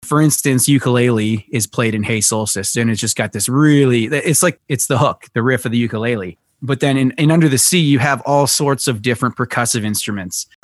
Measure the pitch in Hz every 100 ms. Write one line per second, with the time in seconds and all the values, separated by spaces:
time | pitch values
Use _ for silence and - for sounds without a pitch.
0 | - 151 151 - 143 127 143 139 127 123
1 | 123 110 107 110 - 120 101 - 113 107
2 | 107 110 - 110 107 98 - 120 117 107
3 | 113 - 107 104 - 135 151 143 131 120
4 | 113 143 165 147 180 - - 131 - 131
5 | 139 - - 120 123 123 117 120 113 110
6 | 117 113 92 - _ - 131 135 143 135
7 | 131 - 151 165 156 131 - 180 147 139
8 | 143 135 - 143 143 - 143 135 - 107
9 | 120 113 123 - 120 - 117 117 107 101
10 | - 104 90 - - _